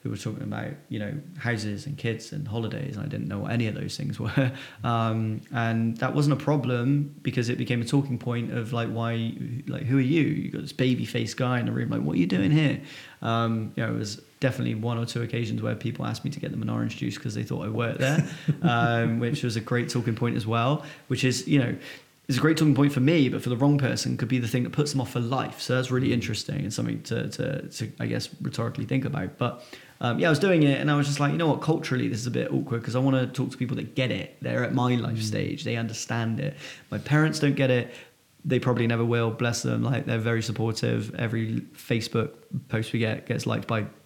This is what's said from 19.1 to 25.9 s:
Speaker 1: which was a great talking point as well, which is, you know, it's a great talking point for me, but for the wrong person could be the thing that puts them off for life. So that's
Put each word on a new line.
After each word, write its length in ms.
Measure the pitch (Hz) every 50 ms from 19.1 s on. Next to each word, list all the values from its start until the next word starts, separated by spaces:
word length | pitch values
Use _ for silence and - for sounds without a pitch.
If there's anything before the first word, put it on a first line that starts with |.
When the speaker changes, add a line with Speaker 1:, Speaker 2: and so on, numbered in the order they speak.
| 113 117
Speaker 1:
which 240 | 120 117 117 - -
was 140 | 123 107 113
a 40 |
great 280 | 110 - 123 120 120 117
talking 260 | - 123 117 120 113
point 220 | 104 117 120 120 120
as 100 | 101 107
well, 380 | 113 117 117 127 147 160 - - - - - _
which 160 | 131 - -
is, 200 | 131 123 - - -
you 100 | 156 143
know, 160 | 123 117 123 - - - - - - _ _ _ _ _
it's 100 | 135 123
a 40 |
great 140 | 127 156 165
talking 200 | 156 160 151 139
point 180 | 120 143 143 139
for 80 | 127
me, 260 | 123 139 170 170 139 123
but 140 | 113 -
for 80 | - 123
the 80 | 123 110
wrong 200 | 135 143 147 143
person 380 | 123 120 123 117 - 131 123
could 140 | 120 - 113
be 100 | 127 127
the 80 | 120 110
thing 160 | - 127 123
that 60 | 117
puts 200 | - - 147 147 -
them 80 | 139
off 100 | 123 -
for 80 | - 123
life. 400 | 120 117 131 131 - - - -
So 160 | - - 127
that's 160 | 127 127 123